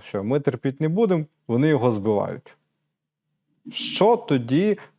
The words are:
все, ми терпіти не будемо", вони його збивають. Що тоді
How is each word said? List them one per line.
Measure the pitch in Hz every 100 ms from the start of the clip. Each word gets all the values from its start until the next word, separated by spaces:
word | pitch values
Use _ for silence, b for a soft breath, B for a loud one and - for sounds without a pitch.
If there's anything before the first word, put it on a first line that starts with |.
все, | - 104
ми | 104 143
терпіти | 143 123 139 131
не | 156
будемо", | 180 233 175 151 _ -
вони | 117 151
його | 143 123
збивають. | 110 104 101 92 - - - _ _ _ _ _ _ _ _ _ _ -
Що | - - - 202 240
тоді | - 139 117 139 208 202 B